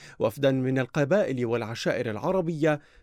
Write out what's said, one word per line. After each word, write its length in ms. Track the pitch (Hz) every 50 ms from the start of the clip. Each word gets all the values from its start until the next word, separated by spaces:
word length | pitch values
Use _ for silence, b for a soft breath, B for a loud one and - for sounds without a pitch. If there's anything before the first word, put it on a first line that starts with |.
| B B B B
وفداً 320 | 113 113 - 143 139 139
من 280 | 135 131 127 131 131 131
القبائل 680 | 127 - - 156 143 135 180 208 196 - 135 123 120
والعشائر 680 | 110 117 117 117 104 120 - - 175 123 90 - 113
العربية 680 | 107 104 123 165 190 190 175 165 165 147 151 156 151 147 b b b b